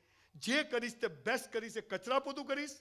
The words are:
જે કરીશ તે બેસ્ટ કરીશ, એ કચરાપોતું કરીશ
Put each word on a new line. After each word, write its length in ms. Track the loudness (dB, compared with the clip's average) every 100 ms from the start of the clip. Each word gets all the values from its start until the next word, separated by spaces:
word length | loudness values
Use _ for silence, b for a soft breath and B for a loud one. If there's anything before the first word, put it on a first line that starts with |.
| b b b
જે 280 | -6 2 4
કરીશ 320 | 4 0 -2 -2
તે 120 | -4
બેસ્ટ 440 | -2 0 0 0
કરીશ, 240 | -4 -4 -6
એ 40 |
કચરાપોતું 680 | -4 -2 2 2 2 -2 -2
કરીશ 320 | -2 -2 -10